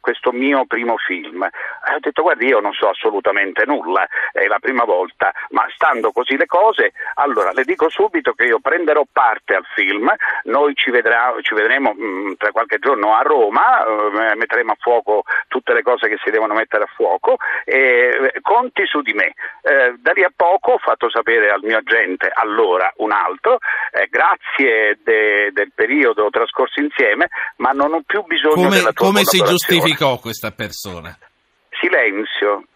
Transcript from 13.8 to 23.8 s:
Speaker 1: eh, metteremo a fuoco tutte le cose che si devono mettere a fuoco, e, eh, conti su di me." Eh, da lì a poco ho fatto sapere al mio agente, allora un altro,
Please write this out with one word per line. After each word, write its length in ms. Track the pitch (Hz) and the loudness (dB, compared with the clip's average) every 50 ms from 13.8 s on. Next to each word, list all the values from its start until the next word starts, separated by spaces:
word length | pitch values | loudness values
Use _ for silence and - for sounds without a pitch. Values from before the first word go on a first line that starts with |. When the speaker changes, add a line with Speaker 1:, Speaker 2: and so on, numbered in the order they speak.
| 175 | 2
Speaker 1:
eh, 520 | 110 110 104 104 104 101 107 113 113 107 | 0 0 0 0 0 0 0 0 0 2
metteremo 360 | 107 120 - - 113 117 113 107 | 0 0 -2 -2 -2 -2 -2 -4
a 40 | - | -4
fuoco 460 | - 120 120 117 110 - 107 104 - - - - - _ | 0 0 0 2 2 0 0 0 0 -2 -4 -4 -4 _
tutte 260 | - 127 - - 123 | -6 -6 -2 0 -2
le 80 | 117 107 | 0 2
cose 260 | 120 123 113 - 110 | 0 0 0 0 -2
che 100 | 107 95 - | -2 -2 -4
si 60 | - | -2
devono 240 | 104 110 110 107 107 | 0 0 0 0 0
mettere 300 | 110 113 _ - 107 104 | -2 -2 _ -2 -2 -2
a 40 | - - | -2 -2
fuoco, 420 | - 117 90 87 95 - - 262 - - - - - - | -2 0 0 0 0 0 0 0 0 0 -6 -6 -6 -4
e, 680 | - - 135 135 131 123 120 123 123 123 123 135 - - | -2 0 2 4 4 4 4 4 2 2 0 0 -2 -2
eh, 80 | - | -4
conti 460 | - - 196 233 247 247 _ - 202 | -2 2 2 2 2 0 _ -4 -4
su 160 | - - 151 139 | -2 -2 -4 -4
di 100 | 123 107 | -4 -2
me." 220 | 104 92 - - - - - - - _ | 0 -2 -2 -2 -6 -12 -14 -14 -6 _
Eh, 320 | - 147 139 127 123 123 120 | 0 2 4 2 2 0 -2
da 140 | 120 151 180 | _ -2 2
lì 120 | 208 185 | 2 0
a 80 | 175 _ | 0 _
poco 380 | _ 185 170 185 202 - - 254 | _ 2 2 2 2 2 2 0
ho 60 | - | 2
fatto 320 | - - 117 - - 117 | 2 -2 -2 0 -2 -2
sapere 400 | 107 117 110 110 113 117 107 104 | -2 -2 0 0 2 2 4 2
al 100 | 104 98 95 | 2 0 -2
mio 140 | 107 113 110 | -2 -2 -2
agente, 520 | 107 - 113 117 107 87 92 90 - 92 - | 0 0 0 0 0 -2 -2 -2 -2 -2 0
allora 580 | - 117 107 104 110 113 95 90 92 92 95 - | -2 -2 -2 2 0 2 2 2 2 0 0 -2
un 160 | - - 107 104 | -2 -2 0 0
altro, 460 | 104 90 85 92 92 - 220 254 240 - - - - | 0 0 -2 -4 -2 0 0 0 0 0 -4 -4 -4